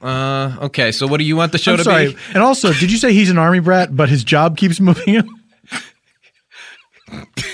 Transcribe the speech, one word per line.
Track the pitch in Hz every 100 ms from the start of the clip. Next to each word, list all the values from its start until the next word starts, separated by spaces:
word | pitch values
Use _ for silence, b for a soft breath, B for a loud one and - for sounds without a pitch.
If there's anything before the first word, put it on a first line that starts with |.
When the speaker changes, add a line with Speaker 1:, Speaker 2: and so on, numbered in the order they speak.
Speaker 1:
uh, | 127 131 135 135 135 123
okay. | 143 - 117
So | - 135
what | 151
do |
you | 151 160
want | 165
the | 170
show | 202
Speaker 2:
I'm | 214
Speaker 1:
to |
Speaker 2:
sorry. | 208 170 143
Speaker 1:
be? | - B
Speaker 2:
And | 190
also, | 247 269 196
did | 139 180
you | 220
say | 254
he's | 202 190
an | 175
army | 165 180
brat, | 170 185 180 139
but | 143
his | 143
job | 113 156 165 156
keeps | 190 170
moving | 190 170 - 220
him? | - - _ _ - B B B _ _ _ _ _ B B B B _ -
<laughs> | - - - B